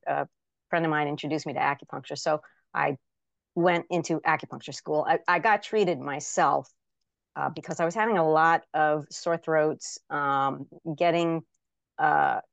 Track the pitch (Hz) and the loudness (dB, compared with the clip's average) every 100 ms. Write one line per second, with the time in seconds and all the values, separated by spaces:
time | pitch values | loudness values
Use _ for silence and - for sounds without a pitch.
0 | - 147 143 _ _ _ - 175 165 151 | -4 -4 -4 _ _ _ -4 -2 0 0
1 | 147 147 147 151 151 139 143 139 - 143 | -2 -4 -4 -4 -4 -2 -2 -2 -8 -14
2 | 135 147 - 151 - _ _ - 147 139 | -12 -8 -2 -4 -4 _ _ -4 -2 -4
3 | _ _ _ _ _ - 175 170 165 180 | _ _ _ _ _ 0 2 2 0 -4
4 | 156 160 160 156 - 135 135 143 - 151 | -2 -2 0 -2 -4 -14 -14 -12 -4 -2
5 | - 165 - 175 220 208 - 220 185 156 | 0 0 2 2 4 2 0 0 2 0
6 | 139 139 - - 156 143 139 _ _ _ | -4 -8 -6 0 2 2 -2 _ _ _
7 | _ _ _ - 139 160 - 160 170 220 | _ _ _ -6 -6 -6 -8 -2 -2 0
8 | 220 202 160 156 160 165 - 151 156 151 | 0 2 4 6 6 4 0 0 2 2
9 | 143 - - 165 - 160 151 151 - - | -4 -8 -2 -2 2 2 2 0 -8 -16
10 | - 147 143 139 135 139 139 - 165 147 | -8 -4 0 2 0 -2 -10 -14 -8 0
11 | 175 170 170 165 - _ _ _ _ - | 2 2 2 -2 -6 _ _ _ _ 0
12 | 151 151 139 120 - | 2 4 2 0 -6